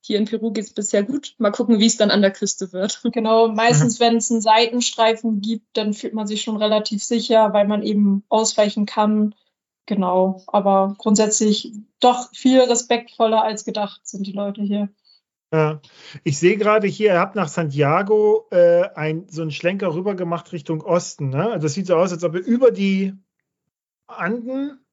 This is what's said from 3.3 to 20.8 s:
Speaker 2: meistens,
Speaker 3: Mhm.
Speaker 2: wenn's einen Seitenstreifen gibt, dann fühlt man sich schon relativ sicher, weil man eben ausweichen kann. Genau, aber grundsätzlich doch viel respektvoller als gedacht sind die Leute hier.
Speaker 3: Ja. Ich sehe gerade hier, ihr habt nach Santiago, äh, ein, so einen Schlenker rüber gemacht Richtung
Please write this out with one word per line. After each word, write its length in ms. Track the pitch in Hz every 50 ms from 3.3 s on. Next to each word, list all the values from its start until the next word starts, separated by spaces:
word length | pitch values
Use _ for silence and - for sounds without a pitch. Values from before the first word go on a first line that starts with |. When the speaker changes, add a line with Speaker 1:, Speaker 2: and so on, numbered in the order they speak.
| 226 226 226 226
Speaker 2:
meistens, 500 | 214 214 226 233 247 247 254 240 220 -
Speaker 3:
Mhm. 60 | 240
Speaker 2:
wenn's 260 | 233 226 233 226 -
einen 100 | 233 226
Seitenstreifen 1000 | 208 220 214 226 240 233 233 247 233 - - - 226 220 226 220 - 226 220 202
gibt, 360 | 196 214 226 226 _ _ _
dann 160 | 220 214 208 208
fühlt 220 | - - - -
man 140 | 220 214 202
sich 140 | 214 208 -
schon 140 | - 220
relativ 460 | 208 214 214 214 214 208 - 220 202 -
sicher, 500 | - 247 233 220 - 233 220 220 208 190
weil 140 | 208 208
man 160 | 202 214 208 208
eben 400 | 214 214 208 208 202 196 196 - _
ausweichen 580 | - 214 226 226 - - 208 208 - - 208
kann. 480 | 208 - - 214 214 214 214 208 214 208 _ _ _ _ _ _ _ _ _ _
Genau, 560 | - - 202 190 180 180 185 185 190 190 185 -
aber 480 | - - 208 190 196 196 196 196 196 202 _
grundsätzlich 760 | - 226 208 208 269 214 202 - 220 214 208 - - - - - - _ _ _
doch 300 | - 247 247 247 247 - _
viel 280 | - - 262 262 262
respektvoller 840 | 254 240 240 233 - - 240 233 233 - - _ 233 220 214 220 220
als 220 | 220 214 208 -
gedacht 360 | - 202 214 208 202 - - _
sind 200 | - - 196 196
die 60 | 202 190
Leute 300 | 202 202 202 202 214 208
hier. 260 | 196 202 208 208 196 _ _ _ _ _ _ _ _ _ _ _ _ -
Speaker 3:
Ja. 280 | 160 156 151 156 151 _ - _ - - - - 147 _
Ich 140 | 165 139 -
sehe 180 | 170 175 214
gerade 300 | 208 214 208 208 220 202
hier, 280 | 196 - - 214 208 190
ihr 40 | 170
habt 140 | 180 196 -
nach 140 | 214 185 151
Santiago, 1000 | - - 170 156 135 143 143 139 151 175 202 196 214 214 208 214 214 220 220 _ -
äh, 300 | 180 175 175 170 175 180 196 -
ein, 320 | - 151 156 160 160 185 190
so 140 | 170 156 165
einen 80 | 156 143
Schlenker 420 | - - 170 190 196 202 185 151
rüber 200 | 165 185 208 202
gemacht 380 | 180 180 170 170 170 170 - -
Richtung 300 | 170 147 - 165 156